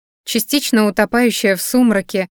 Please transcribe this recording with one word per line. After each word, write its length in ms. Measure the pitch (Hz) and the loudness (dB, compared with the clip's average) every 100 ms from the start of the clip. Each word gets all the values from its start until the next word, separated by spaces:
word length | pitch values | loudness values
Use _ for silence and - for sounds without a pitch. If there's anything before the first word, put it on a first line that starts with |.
| _ _ | _ _
частично 600 | - 226 220 190 - 226 208 | -4 -4 0 -2 0 0 0
утопающая 720 | 202 208 233 247 208 202 185 | 0 0 2 0 0 0 -2
в 60 | |
сумраке, 640 | - 254 240 202 - 196 180 | 0 2 2 2 -2 -4 -6